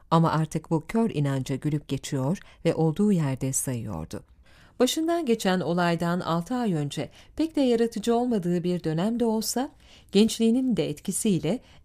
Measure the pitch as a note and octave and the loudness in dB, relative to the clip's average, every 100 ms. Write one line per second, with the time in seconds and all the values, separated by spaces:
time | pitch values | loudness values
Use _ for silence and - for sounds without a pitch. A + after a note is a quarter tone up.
0 | - E3 E3 D3+ D#3 D#3+ - D#3+ - A3+ | 0 4 4 2 -2 -4 -2 -4 -2 -2
1 | A3+ - C#3 C3+ B2+ C3 D3+ D3 - C3 | 0 0 0 -2 -4 -4 -2 -4 -4 -8
2 | - C#3 C3 G3 - - E3 - D#3+ D#3 | -4 -4 -2 -4 -8 -4 -2 2 0 2
3 | G#3 F3+ C#3+ C3 C3+ C3 - A#2+ G#2 E2 | 2 2 0 -2 -2 -4 -4 -6 -6 -8
4 | D#2+ - - _ - - - - B3 D#4+ | -8 -12 -16 _ -20 -20 -8 0 0 2
5 | D#4+ E4+ C#4 A3 G3 F#3 C#3+ F3 F3 E3+ | -2 0 0 0 0 0 0 0 2 0
6 | E3+ F3+ - E3 E3 B3 A3+ D#3+ C#3+ - | 0 -2 -2 -2 -2 -2 -2 -2 -2 -6
7 | - - - - D#4 D#4 B3+ A#3 A3+ G#3+ | -8 -12 -10 -4 -2 2 2 4 2 -2
8 | A#3 A#3 B3 A3 F3 F3+ F3 F3 D#3+ D#3+ | 0 0 2 0 0 0 0 -2 -2 -2
9 | G#3 A#3 A#3 A3 G#3+ A#3+ D4+ - - - | 0 0 0 0 -2 -4 -4 -8 -20 -20
10 | - G3 A3 - A3+ B3 C4 F3 D3 D3 | 0 4 4 4 2 4 2 0 -2 -4
11 | - - A3 E3 D#3 B3 - - | -6 -2 2 2 0 -4 -6 -16